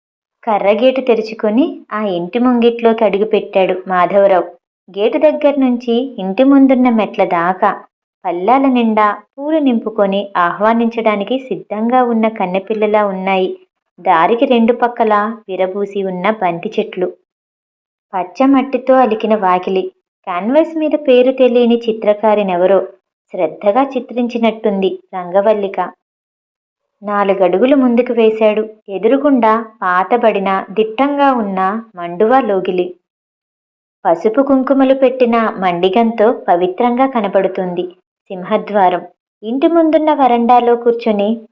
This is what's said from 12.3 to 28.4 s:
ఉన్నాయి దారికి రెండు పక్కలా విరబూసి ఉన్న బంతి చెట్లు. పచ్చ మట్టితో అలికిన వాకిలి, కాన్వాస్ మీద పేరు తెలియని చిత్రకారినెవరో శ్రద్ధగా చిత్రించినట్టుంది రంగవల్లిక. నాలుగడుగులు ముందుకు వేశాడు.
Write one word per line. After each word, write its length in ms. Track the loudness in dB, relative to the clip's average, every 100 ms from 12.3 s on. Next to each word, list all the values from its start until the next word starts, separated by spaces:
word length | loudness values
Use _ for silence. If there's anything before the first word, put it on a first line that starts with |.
| -2 -4 -4 -4 -2 0 0 0
ఉన్నాయి 520 | -2 -2 0 -2 -6 _ _ _ -6
దారికి 460 | 0 2 2 2 2
రెండు 280 | 2 2
పక్కలా 640 | 0 -2 -2 0 0 -2 -6 -10
విరబూసి 540 | -6 -4 -4 -6 -6
ఉన్న 280 | -6 -4 -4
బంతి 400 | -2 -4 -4 -6 -6
చెట్లు. 340 | -6 -4 -6 -6 _ _ _ _ _ _ _ _ _
పచ్చ 320 | -8 -6 0 2
మట్టితో 480 | 2 0 -2 2
అలికిన 420 | 4 2 0 -2 0
వాకిలి, 560 | 2 0 0 -4 -4 -10 _ _ -10
కాన్వాస్ 500 | -6 0 0 0 -2
మీద 140 | -2
పేరు 400 | -2 2 2 2
తెలియని 500 | 2 2 4 2 2 -2
చిత్రకారినెవరో 960 | -2 -2 0 2 0 0 0 2 2 0 -8 _ _ _
శ్రద్ధగా 520 | -6 -6 -2 -2 0
చిత్రించినట్టుంది 1160 | 0 -4 -6 -4 -4 -2 -2 -2 -2 0 -2 -4 _ -12
రంగవల్లిక. 640 | -4 0 2 0 -2 -6 -8 -10 _ _ _ _ _ _ _ _ _ _
నాలుగడుగులు 720 | -4 0 0 2 0 2 2 4
ముందుకు 380 | 2 2 0
వేశాడు. 560 | 2 2 2